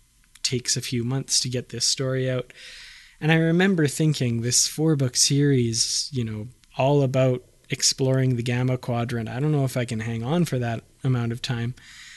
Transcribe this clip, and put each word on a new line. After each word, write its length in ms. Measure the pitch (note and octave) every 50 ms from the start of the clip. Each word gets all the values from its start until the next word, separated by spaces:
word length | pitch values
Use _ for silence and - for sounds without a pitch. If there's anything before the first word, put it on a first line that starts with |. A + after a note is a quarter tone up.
| _ _ _ _ _ _ _ - -
takes 320 | - C3 B2 - - -
a 60 | C3+
few 220 | - - C3 A#2+ A2+
months 340 | B2 C3 C3+ B2+ - - -
to 80 | - B2+
get 200 | B2 B2 - -
this 160 | A#2 A2+ -
story 440 | - - - C3+ C3 C3 C3 C3 B2+
out. 220 | B2+ B2+ - - - - - - - - - - - - - - - -
And 100 | D#3 D#3
I 40 | D#3+
remember 520 | E3 E3 E3 E3+ F3 F#3 G3+ F#3+ E3 D3+
thinking, 540 | C#3 - - D#3+ D#3 D3 - C3 A#2+ A#2 A#2
this 260 | A2+ B2 A#2+ - -
four-book 480 | - - D3+ D#3 D#3+ D#3 C#3 C3 A#2+ -
series, 920 | - - - C#3 C#3 D3 C#3+ C#3 B2+ A#2+ A#2 A2 A2+ - - - - - -
you 140 | C#3+ B2 A2+
know, 220 | A2 A2 G#2+ G#2 B2 - _ - _ -
all 260 | - C3 C#3 D3 C#3+ C3+
about 400 | B2+ C3 C3 C3 C3 B2+ B2+ - _ _ _ _ -
exploring 640 | B2 - - - - - C3+ C3 C3 C3 C3 C3 B2+
the 80 | A#2 A#2
Gamma 340 | B2 A#2+ B2 B2+ B2+ B2+
Quadrant, 520 | B2 - B2+ A#2+ A#2+ A#2+ A#2 B2 A#2 A2 A2+
I 100 | A2+ B2+
don't 140 | D3 D#3 D3+
know 100 | C#3+ C3+
if 120 | A#2+ -
I 80 | B2+ A#2+
can 160 | A#2 A#2 A2
hang 220 | A2+ A#2 A2+ A2+ A2+
on 180 | B2+ E3 F3+ E3
for 160 | - C3+ B2
that 240 | A#2+ A#2 A2+ - - _ _ _ -
amount 260 | C3 B2+ A#2+ A#2 A#2
of 100 | A#2 A#2+
time. 320 | - - A#2+ A#2 A#2 A#2 A#2+ - - - - - - - -